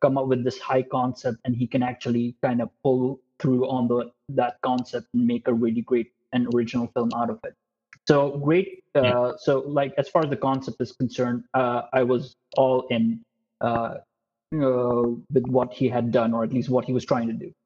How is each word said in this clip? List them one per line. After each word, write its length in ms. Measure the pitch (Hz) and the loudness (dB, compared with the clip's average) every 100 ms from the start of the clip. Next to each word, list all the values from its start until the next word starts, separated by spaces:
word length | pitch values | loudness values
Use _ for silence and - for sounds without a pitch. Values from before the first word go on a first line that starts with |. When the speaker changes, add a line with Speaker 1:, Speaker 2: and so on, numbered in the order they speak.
Speaker 1:
come 160 | 143 135 | 2 2
up 100 | 135 | 2
with 160 | 127 | 0
this 160 | 123 123 | 0 -4
high 240 | - 131 | -2 0
concept, 540 | 131 135 127 127 131 113 127 | 0 0 -2 -2 -6 -4 -4
and 100 | 120 | -2
he 100 | 123 | 0
can 140 | 135 | 0
actually 540 | 123 123 127 120 120 123 | -2 -4 -2 -2 -2 -2
kind 180 | 139 120 | -2 0
of 80 | 113 _ | -4 _
pull 360 | 139 127 127 139 _ - | 0 2 0 -4 _ -4
through 280 | 143 127 131 | 0 2 2
on 200 | 131 120 | 0 0
the, 240 | 120 117 _ - | 0 -2 _ -8
that 280 | 135 123 - | -2 -2 -2
concept 460 | 131 127 120 120 - | -2 -2 -2 -8 -4
and 120 | 120 120 | 0 2
make 220 | 120 123 | 0 0
a 60 | |
really 280 | 117 117 113 | 0 0 -2
great 300 | 110 123 113 _ _ | 0 0 -2 _ _
and 200 | 123 120 | -2 0
original 340 | 120 117 127 120 - | 0 0 -2 -4 -2
film 140 | 117 120 | -2 -2
out 140 | 117 | -4
of 100 | 113 - | -4 -10
it. 80 | - _ _ _ - - | -16 _ _ _ -4 2
So 300 | 147 143 143 | 4 4 0
great. 460 | 143 170 190 - _ 147 | 2 2 0 -6 _ 2
Uh, 60 | |
Speaker 2:
Yeah. 300 | 127 123 123 120 | 2 2 0 -2
Speaker 1:
so, 220 | - 185 | 0 0
like, 320 | 143 143 139 135 | 0 -2 -2 -2
as 100 | 135 | 0
far 140 | 175 | 0
as 60 | 151 | 0
the 80 | 135 | -2
concept 440 | 135 135 131 - | -2 -2 -4 -6
is 100 | 120 | -6
concerned, 500 | - 123 123 123 120 - | -4 -4 -2 -2 -2 -2
uh, 300 | 131 127 120 - | 0 0 -2 -2
I 100 | 131 | 0
was 320 | 123 127 131 _ _ - | 2 0 -2 _ _ 2
all 300 | 135 127 - | 2 2 0
in, 320 | 120 113 113 - _ _ - | 0 0 -2 -8 _ _ -6
uh, 360 | 117 117 117 - - _ _ _ - | -2 -2 -4 -8 -16 _ _ _ -8
uh, 500 | 156 139 123 123 120 120 120 - | -2 0 2 2 2 0 -2 -2
with 120 | 131 123 | 0 2
what 260 | 127 123 | 2 0
he 140 | - 131 | 0 0
had 220 | 123 117 | 0 0
done, 220 | 120 117 | 2 2
or 100 | 117 | 0
at 80 | 113 | -2
least 160 | 127 120 | -2 0
what 160 | 127 120 | 0 0
he 80 | |
was 120 | 127 - | -2 0
trying 220 | 131 117 | -2 -2
to 60 | |
do. 180 | 110 - - | -6 -10 -16